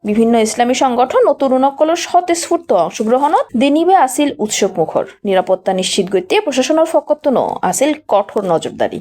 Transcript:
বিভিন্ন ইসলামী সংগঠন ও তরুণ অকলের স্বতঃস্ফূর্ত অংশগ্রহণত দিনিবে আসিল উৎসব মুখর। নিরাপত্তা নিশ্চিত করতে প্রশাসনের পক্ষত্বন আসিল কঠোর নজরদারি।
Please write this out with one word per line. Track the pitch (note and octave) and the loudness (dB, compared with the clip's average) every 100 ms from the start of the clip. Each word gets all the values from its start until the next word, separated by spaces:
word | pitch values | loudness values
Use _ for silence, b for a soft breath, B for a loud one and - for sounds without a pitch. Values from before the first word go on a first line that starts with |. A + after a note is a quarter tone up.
| G#3 | -2
বিভিন্ন | G#3 A3+ A#3 A3 | 0 2 2 0
ইসলামী | - A#3+ B3+ | 0 0 2
সংগঠন | C4 A#3+ B3+ A#4+ A4+ | 0 2 0 2 2
ও | C#4+ | 2
তরুণ | C#4 B3+ C4+ | 0 2 0
অকলের | C#4 D#4 E4+ - | 2 0 0 0
স্বতঃস্ফূর্ত | F4 F4+ E4+ - E4+ - G#3 | 0 2 -4 -2 -4 0 0
অংশগ্রহণত | E3 - G#3+ B3+ C#4+ F#4+ C#5 A#3 | 0 -2 -2 0 2 0 -2 0
দিনিবে | C#4 D4 E4 F#4+ C4+ | 2 2 4 4 2
আসিল | C4 C#4+ - | 0 -2 -2
উৎসব | G#3+ - G3 F#3 | -6 -2 -2 -2
মুখর। | D#3 - - - G#3 | -2 -2 -6 -8 -2
নিরাপত্তা | F#3 F3+ F#3 - F#3 | -2 0 -2 0 -2
নিশ্চিত | F#3 - F3+ | -2 -2 0
করতে | F#3+ F#4 G#4 | -2 0 -2
প্রশাসনের | G#4 C4 B3+ D#4 D#4+ | 0 -2 -2 0 0
পক্ষত্বন | D#4+ - D4+ D4 A3+ G#2+ - F#3 | 0 -2 -2 0 0 -2 -4 -4
আসিল | F#3 C#4+ D4+ _ | -2 -2 -2 _
কঠোর | G3+ - - G3 | -2 0 -4 -2
নজরদারি। | D#3+ D3+ A2 G#2+ - | -2 -2 -4 -4 -4